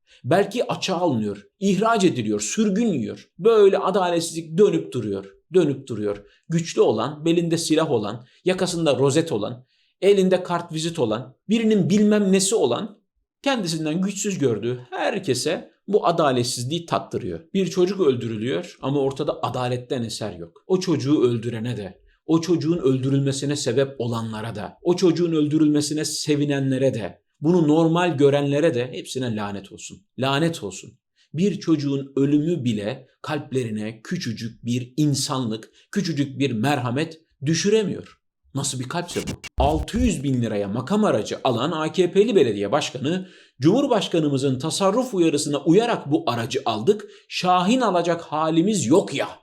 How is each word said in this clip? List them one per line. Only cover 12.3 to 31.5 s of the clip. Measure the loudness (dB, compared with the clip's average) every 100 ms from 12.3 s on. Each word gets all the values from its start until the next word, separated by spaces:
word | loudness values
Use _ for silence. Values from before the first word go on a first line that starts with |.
nesi | 2 2 2
olan, | 2 0 -6 -12 _ _ _ _
kendisinden | -2 -2 -2 -4 -2 -2
güçsüz | -2 -4 -4 0
gördüğü | 0 0 -4 -6 -8
herkese | -6 -4 -2 -2 -2 -2 -4 -8 _ -2
bu | 0 2
adaletsizliği | 2 2 2 0 -4 -6 -6 -2
tattırıyor. | -4 -2 -8 -6 -10 -4
Bir | -2 0
çocuk | 0 0 2
öldürülüyor | 2 2 -2 -4 -4 -4 -6 -8
ama | -2 0
ortada | 0 -2 -4 -4
adaletten | -4 -2 -2 -4 -4 -6
eser | -6 -8 -8 -10
yok. | -16 _ -2
O | -2
çocuğu | 0 0 2 2
öldürene | 2 0 -4 -6 -6 -6
de, | -10 -14 _ _ 0
o | 0
çocuğun | 2 0 0 0
öldürülmesine | 0 0 0 0 0 -2 -4 -2
sebep | 0 0 0 -4
olanlara | -6 -4 -6 -8 -8 -8
da, | -10 -4
o | -2 2
çocuğun | 2 2 0
öldürülmesine | 0 2 2 4 2 0 -4 -4
sevinenlere | -4 -2 0 0 0 0 0 0
de, | 0 -6 -10 _ _
bunu | 2 4 4
normal | 4 4 2 0 4
görenlere | 4 4 2 2 2
de | 0 -4
hepsine | -8 -10 -6 -4 -4
lanet | -6 -8 -12
olsun. | -18 -18 -20 _ -6
Lanet | -2 0 0 -2
olsun. | -8 -12 -16 -20 _ _ _
Bir | -2 0